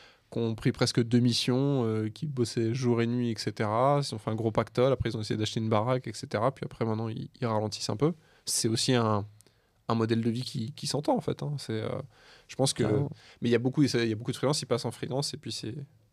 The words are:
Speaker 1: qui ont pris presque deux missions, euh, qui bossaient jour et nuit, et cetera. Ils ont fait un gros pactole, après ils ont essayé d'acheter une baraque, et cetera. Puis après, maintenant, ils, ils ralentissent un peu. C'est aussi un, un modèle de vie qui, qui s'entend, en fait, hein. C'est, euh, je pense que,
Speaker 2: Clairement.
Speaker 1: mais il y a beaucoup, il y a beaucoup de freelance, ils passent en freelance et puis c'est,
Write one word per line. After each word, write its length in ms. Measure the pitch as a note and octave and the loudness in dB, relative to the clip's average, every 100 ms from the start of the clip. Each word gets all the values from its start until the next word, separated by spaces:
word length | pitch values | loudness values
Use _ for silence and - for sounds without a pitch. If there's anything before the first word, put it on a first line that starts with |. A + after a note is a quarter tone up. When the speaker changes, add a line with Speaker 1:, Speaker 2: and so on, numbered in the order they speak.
| - _ - | -20 _ -10
Speaker 1:
qui 80 | - | -4
ont 160 | A#2 A2 | -2 0
pris 160 | - | 0
presque 280 | A#2+ C3 - | 2 2 2
deux 160 | A#2 A#2+ | 4 4
missions, 640 | A#2+ A#2 - B2+ C#3 C#3 | 4 2 2 2 2 2
euh, 240 | A2+ A2 A2 | 2 0 -2
qui 180 | G#2+ D#3 | -4 -6
bossaient 480 | C3 A#2 - A2+ | -2 -2 0 0
jour 260 | B2 B2+ A#2 | 0 2 2
et 60 | A#2 | 2
nuit, 240 | A#2+ A#2+ | 0 -2
et 80 | A2+ | -2
cetera. 640 | - G#2 G#2+ A2 C3 C#3+ | -4 -2 0 2 4 2
Ils 100 | C#3 | 0
ont 60 | A2+ | -4
fait 120 | - | -4
un 20 | |
gros 160 | A2 A2+ | -2 0
pactole, 420 | G#2+ A2+ - C3 | 0 0 4 4
après 180 | B2+ A#2+ | 4 0
ils 60 | A2 | -4
ont 40 | |
essayé 180 | G#2+ A2 | -4 -2
d'acheter 220 | G#2+ - | -2 -2
une 80 | A2 | 2
baraque, 400 | G#2+ A2+ C3 B2+ | 2 2 0 -2
et 40 | |
cetera. 400 | A2 C3 G#2+ A2+ | -12 -4 0 0
Puis 120 | - | -2
après, 200 | - - | -8 -4
maintenant, 240 | A2+ A2 A2+ | -2 -2 -4
ils, 220 | G#2+ - - | -6 -10 -6
ils 60 | A#2+ | -2
ralentissent 440 | G#2+ G#2+ - - | 0 -2 -4 -6
un 60 | A2 | 0
peu. 160 | D3 F3 _ _ | 0 0 _ _
C'est 220 | - - A#2+ | -4 -2 0
aussi 260 | A2 - | 0 2
un, 300 | B2+ A2+ G#2 G2+ - - _ _ _ - | 4 4 2 -2 -12 -20 _ _ _ -2
un 60 | |
modèle 260 | A2+ A2+ A2+ | 0 2 2
de 100 | A2+ | 0
vie 120 | A2+ | -2
qui, 300 | B2+ - A2+ | -4 -6 -6
qui 160 | D3 - | -8 -4
s'entend, 280 | C3+ D3 B3+ | -4 0 0
en 40 | |
fait, 240 | - - | 0 -4
hein. 100 | C#3+ D3 | -4 -6
C'est, 220 | - A2 | -4 -4
euh, 80 | A2 - - _ - - - | -4 -6 -8 _ -20 -20 -12
je 80 | - | 0
pense 160 | C3 | 0
que, 100 | - | 2
Speaker 2:
Clairement. 280 | - C3+ C#3+ - - - | 2 2 0 -6 -18 -4
Speaker 1:
mais 100 | B2+ | 2
il 20 | |
y 20 | |
a 60 | A#2 | 2
beaucoup, 240 | B2+ B2+ | 2 2
il 240 | C3+ A#2+ A#2 | 2 4 0
y 40 | |
a 40 | G#2+ | -2
beaucoup 160 | B2 | -4
de 40 | C3 | -2
freelance, 240 | B2 D3 | 0 0
ils 40 | - | 0
passent 180 | A#2+ | -2
en 60 | A#2+ | -2
freelance 420 | - - B2+ C#3+ | -6 -6 -4 -4
et 40 | - | -6
puis 160 | A#2 | -8
c'est, 200 | A2+ A2+ C#3 C#3 _ _ | -8 -8 -10 -12 _ _